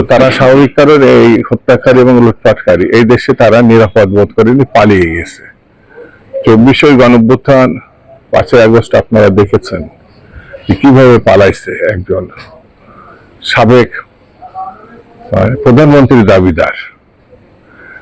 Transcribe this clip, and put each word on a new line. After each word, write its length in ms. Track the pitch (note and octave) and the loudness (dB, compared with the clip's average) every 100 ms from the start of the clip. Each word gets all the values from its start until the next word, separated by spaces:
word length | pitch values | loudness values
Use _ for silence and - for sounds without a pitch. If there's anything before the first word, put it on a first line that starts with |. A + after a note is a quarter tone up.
| - | 0
তারা 180 | B2 C3 - | 0 0 0
স্বাভাবিক 340 | C3 C3+ C#3 - | 2 2 0 0
কারণে, 280 | D3 D3+ C3 B2 | 2 2 2 2
এই 80 | A#2 A2+ - | 2 0 -2
হত্যাকারী 500 | A2+ - B2 - B2+ B2+ | -6 -2 -2 2 2 2
এবং 100 | B2 A#2 | 2 0
লুটপাটকারী, 600 | G#2+ A#2 G#2 - F2 F#2 A#2 | 0 -2 -2 -2 -2 0 0
এই 80 | A2+ | 0
দেশে 200 | A#2+ - - | 0 -2 -2
তারা 160 | A2+ A2 A#2+ | 0 2 2
নিরাপদ 380 | A2+ A2 - G2+ G2+ | 2 0 0 0 0
বোধ 140 | G2+ - | -2 -2
করেনি, 260 | A2+ C3 B2+ - | 0 0 -2 0
পালিয়ে 320 | G#2+ G2 E2+ E2 | 0 0 -2 -6
গেছে। 280 | D#2+ - - _ _ _ _ - - _ _ - - | -10 -16 -20 _ _ _ _ -20 -20 _ _ -6 0
চব্বিশে 420 | A2 B2 C3 D#3 C3 | 2 2 0 0 2
গণঅভ্যুত্থান, 680 | B2 A#2+ A2+ B2+ - C3+ B2+ - - _ _ - _ | 2 2 0 -2 0 0 0 -4 -14 _ _ -20 _
পাঁচই 300 | - - B2 A2+ | -4 0 0 2
আগস্ট 240 | A2+ G#2+ G#2+ | 0 0 -4
আপনারা 280 | - A2 G#2 G2 | -2 0 0 0
দেখেছেন 420 | G2 G#2 - F#2 D2+ - _ _ - - - - - | -2 -4 -6 -12 -14 -20 _ _ -20 -20 -20 -14 -8
যে 80 | - | -2
কিভাবে 340 | C#3 C3 B2+ A#2 - | 0 4 4 2 2
পালাইছে 440 | F#2+ G2 F2+ - F2+ F2 | 2 0 -2 -10 -8 -6
একজন 300 | G2+ F2+ F#2 F#2 - - - _ _ - - - - _ _ - | -6 -8 -8 -10 -16 -20 -20 _ _ -20 -20 -20 -20 _ _ -8
সাবেক, 380 | - A2 B2 A2+ - - _ _ _ - F#5 F#5+ - - - - - - | -2 2 2 0 -6 -20 _ _ _ -20 -16 -16 -18 -20 -20 -20 -20 -8
মানে, 220 | G2 G2+ C3 | -4 -4 -2
প্রধানমন্ত্রীর 640 | C3+ B2 D3+ C#3+ C3 C3 G#2 | 0 2 2 2 2 2 2
দাবিদার, 440 | F#2+ F#2 D#2+ - - - - _ _ _ - _ _ _ - - - | 2 0 -2 -4 -8 -16 -20 _ _ _ -20 _ _ _ -20 -20 -20